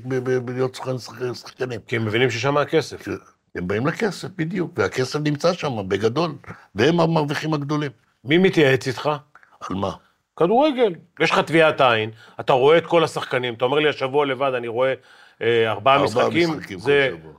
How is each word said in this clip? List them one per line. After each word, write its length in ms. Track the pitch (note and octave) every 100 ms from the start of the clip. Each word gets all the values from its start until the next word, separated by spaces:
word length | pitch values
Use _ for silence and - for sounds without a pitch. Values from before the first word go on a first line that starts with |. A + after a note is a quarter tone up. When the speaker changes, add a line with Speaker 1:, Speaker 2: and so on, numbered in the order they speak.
| B2
Speaker 1:
ב-, 100 | C3
ב-, 300 | B2+ B2+ A#2+
בלהיות 300 | B2+ C3 -
שחקן, 220 | B2+ C3
שחק-, 360 | - A2+ B2
שחקנים. 460 | A2+ - - B2+ A2+ -
Speaker 2:
כי 80 | A#2
הם 100 | A2
מבינים 240 | A2 C3
ששם 260 | A2+ C#3 D3
הכסף. 480 | C#3 D#3+ - F#2+ -
Speaker 1:
ש-, 40 | F#2+ - _ _ F2+
הם 120 | F2+
באים 200 | G#2 D3
לכסף, 400 | - A3 E3+ - -
בדיוק, 360 | D#3+ F#3 D#3+ -
והכסף 440 | F#2+ - B2+ D3+
נמצא 340 | D3+ D3 E3+
שם, 360 | F3+ D3+ A2+ F#2+
בגדול, 420 | G2 A2 C3 E3+ C#3 - - - F#2+
והם 240 | C3+ E3+
המרוויחים 540 | E3 D#3+ D3 D3+ D#3
הגדולים. 380 | D3 C#3+ D3+ D3 - _ _
Speaker 2:
מי 140 | A2+ E3+
מתייעץ 500 | F#3+ F3+ C#3 C3 C3
איתך? 220 | A#2 C#3+ D3 - - _ _ -
Speaker 1:
על 60 | F#2+
מה? 160 | G2 - _ _ _ -
Speaker 2:
כדורגל. 580 | E3+ A#3 D#4 B3+ A3 E3 - -
יש 120 | D#3+
לך 80 | G3
תביעת 420 | C#3 D#3+ D#3 -
עין, 300 | C3 A2+ A2 A2 - -
אתה 140 | A#2
רואה 240 | C3+ C#3 E3
את 80 | E3+
כל 180 | E3+
השחקנים, 500 | D#3 - - B2+ B2
אתה 120 | A2+ B2+
אומר 140 | D3
לי, 100 | D3+
"השבוע 360 | - C3+ C#3+ C#3+
לבד 260 | B2+ C#3 B2
אני 100 | A#2
רואה, 260 | A2+ C3 B2 _ - - -
אה, 300 | A2+ A#2 A2
ארבעה 240 | G#2+ A#2+ C#3
Speaker 1:
ארבעה 100 | C#3+
Speaker 2:
משחקים", 440 | A#2 A#2 D3+ E3+
Speaker 1:
משחקים 280 | D3 F#2 F#2
כל 40 | C3+
Speaker 2:
זה 240 | C#3+ C3+ E2+
Speaker 1:
שבוע. 140 | D#2